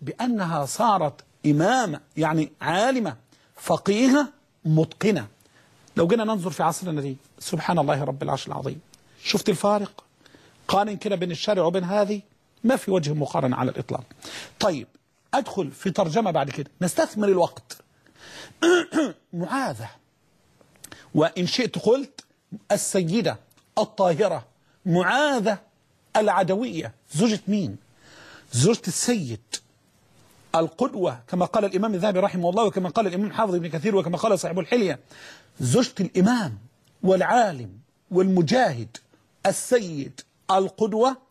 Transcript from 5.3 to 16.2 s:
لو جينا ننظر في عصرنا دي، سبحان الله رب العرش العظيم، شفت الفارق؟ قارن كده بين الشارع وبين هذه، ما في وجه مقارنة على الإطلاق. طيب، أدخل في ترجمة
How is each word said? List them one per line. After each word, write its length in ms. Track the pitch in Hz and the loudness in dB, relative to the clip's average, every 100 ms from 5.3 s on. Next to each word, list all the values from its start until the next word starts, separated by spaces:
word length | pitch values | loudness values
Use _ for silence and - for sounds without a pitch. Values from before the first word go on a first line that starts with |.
| _ _ _ _ _ _ - | _ _ _ _ _ _ 0
لو 100 | 170 | 2
جينا 160 | 226 | 2
ننظر 260 | 220 214 170 | 0 -2 -4
في 140 | 147 | -2
عصرنا 380 | 165 160 185 151 | -2 -2 -6 -6
دي، 160 | 139 131 _ - | -6 -10 _ -16
سبحان 400 | - 165 - 170 | -8 -6 0 0
الله 240 | 143 143 | 2 0
رب 200 | 143 139 | -2 -6
العرش 240 | 143 139 - | -4 -4 -6
العظيم، 320 | - 139 151 - - _ - | -8 -8 -10 -16 -20 _ -12
شفت 260 | - 202 - | -4 -2 -2
الفارق؟ 540 | 180 202 208 196 - - _ _ - _ _ - | 0 2 0 -2 -14 -20 _ _ -20 _ _ -2
قارن 300 | 190 208 190 | 0 0 -2
كده 180 | 208 190 | -4 -2
بين 160 | 180 | -4
الشارع 320 | 160 - 196 | -4 -2 2
وبين 200 | 165 190 | 2 0
هذه، 380 | 175 208 202 208 - _ _ _ | 0 0 0 -2 -8 _ _ _
ما 120 | 226 - | 0 0
في 160 | - | 2
وجه 220 | 185 143 | 0 0
مقارنة 420 | 151 139 151 127 127 | -2 -2 0 0 0
على 140 | 127 | -2
الإطلاق. 320 | - - - - - - - - - | -4 -6 -8 -10 -20 -18 -16 -14 -2
طيب، 280 | 208 147 - _ _ _ _ | -2 -2 -8 _ _ _ _
أدخل 380 | 269 240 - 143 | -4 -2 -4 -6
في 200 | - 196 | -4 -4
ترجمة 400 | 190 170 151 | -2 0 0